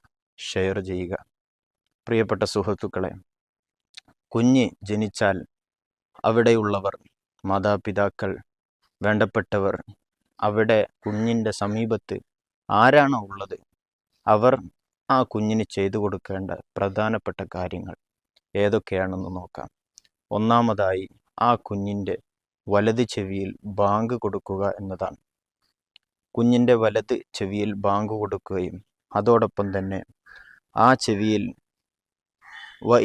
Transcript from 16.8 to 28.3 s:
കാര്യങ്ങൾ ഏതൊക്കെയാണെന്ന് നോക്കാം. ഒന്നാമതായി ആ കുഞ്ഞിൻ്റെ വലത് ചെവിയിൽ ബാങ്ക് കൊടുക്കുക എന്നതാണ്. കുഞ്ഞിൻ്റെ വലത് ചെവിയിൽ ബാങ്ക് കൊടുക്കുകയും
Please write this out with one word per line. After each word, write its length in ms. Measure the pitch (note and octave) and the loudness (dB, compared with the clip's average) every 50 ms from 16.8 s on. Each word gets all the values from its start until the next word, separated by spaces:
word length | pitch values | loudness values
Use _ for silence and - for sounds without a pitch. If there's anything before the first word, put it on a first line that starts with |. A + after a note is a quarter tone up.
| G2 G2 F#2+ G#2+ G#2+ A2 A2+ G#2+ - - F#2 - F#2+ - - | -4 -2 -2 -2 -2 -2 -2 -4 -4 -8 -8 -8 -10 -10 -8
കാര്യങ്ങൾ 420 | F2+ F2+ F2+ - F2+ - F2+ F2 - _ _ _ _ _ _ _ _ _ _ - | -8 -8 -6 -8 -8 -10 -12 -14 -16 _ _ _ _ _ _ _ _ _ _ -2
ഏതൊക്കെയാണെന്ന് 800 | G2 G2+ G#2 G#2 G#2+ - - G2 F#2 F#2+ F#2+ F#2 F#2+ F#2+ F#2 F#2 | 0 0 2 2 0 -2 -2 -4 -2 -2 -2 -4 -6 -8 -8 -10
നോക്കാം. 340 | F2+ F2+ - - - - - _ _ _ _ _ _ _ _ _ _ _ - | -10 -12 -14 -14 -14 -16 -16 _ _ _ _ _ _ _ _ _ _ _ -6
ഒന്നാമതായി 760 | G#2 G#2 A2 A2+ A#2 A#2+ A#2 A2+ G#2+ G2+ G2 F#2+ F#2+ F#2+ F#2+ - _ _ _ _ _ - | -4 -2 2 2 4 4 2 2 0 0 0 0 -2 -2 -4 -8 _ _ _ _ _ 0
ആ 180 | A2+ A#2+ A#2+ A2 - - | 2 2 2 2 -2 -6
കുഞ്ഞിൻ്റെ 480 | G#2 G2+ G2 G#2 G2+ G2+ G2 G2 F#2 - _ _ _ _ _ _ _ _ _ - | -6 -6 -4 -4 -4 -4 -4 -6 -6 -8 _ _ _ _ _ _ _ _ _ 0
വലത് 360 | G2+ G2+ G#2 A2+ A2 A#2+ B2 - - | 2 2 2 2 2 0 0 -2 -2
ചെവിയിൽ 380 | A2+ G2 F#2+ G2 G2 F#2+ F#2+ - - - G#2 G2 G#2 | -6 -6 -6 -6 -6 -6 -6 -8 -10 -12 -8 -2 0
ബാങ്ക് 360 | G2+ G2 G2+ G#2+ A2+ A2+ B2 A#2 - | 2 2 2 2 0 -2 -4 -4 -4
കൊടുക്കുക 500 | G#2 G2 G2 - - G2 F#2+ G2+ G2 G2 - | -4 -6 -6 -6 -8 -6 -4 -2 -2 -4 -4
എന്നതാണ്. 420 | G2 F#2+ F#2 - F#2+ - - - _ _ _ _ _ _ _ _ _ _ _ _ _ _ _ _ _ _ _ _ _ _ - | -8 -10 -8 -6 -8 -8 -8 -10 _ _ _ _ _ _ _ _ _ _ _ _ _ _ _ _ _ _ _ _ _ _ -4
കുഞ്ഞിൻ്റെ 400 | A#2 A#2 A#2+ B2 A#2+ B2 A#2+ B2 A2+ A2 | 0 2 4 4 4 6 4 4 4 4
വലത് 340 | G#2+ G2+ A2 G#2+ - B2+ - - _ - | 2 2 0 0 -2 -2 -4 -4 _ -8
ചെവിയിൽ 400 | - G#2+ F#2+ G2+ G#2 G#2 G#2+ G2+ G2+ G2+ | -6 -6 -4 -2 -2 -2 -4 -4 -2 0
ബാങ്ക് 280 | G2+ G2 G#2 G#2+ G#2 A2 | 0 0 0 0 -2 -4
കൊടുക്കുകയും 720 | G#2+ G#2 G2 | -4 -6 -4